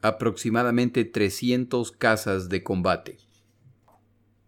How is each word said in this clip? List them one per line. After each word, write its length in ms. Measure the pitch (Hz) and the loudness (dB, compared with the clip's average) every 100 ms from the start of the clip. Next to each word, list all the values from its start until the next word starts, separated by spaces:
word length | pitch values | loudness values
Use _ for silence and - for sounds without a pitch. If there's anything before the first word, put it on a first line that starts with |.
aproximadamente 1040 | 110 110 113 107 117 113 123 120 123 123 | -2 0 -2 -2 -2 0 2 2 2 0
trescientos 880 | 110 110 101 - 123 123 127 123 117 | 0 2 0 0 0 0 0 -2 -4
cazas 560 | - 120 110 110 95 90 | 0 2 2 0 -4 -2
de 160 | 95 | -4
combate. 520 | - 95 90 85 - - _ _ _ _ _ _ _ _ _ _ _ _ | -2 -2 0 0 -4 -20 _ _ _ _ _ _ _ _ _ _ _ _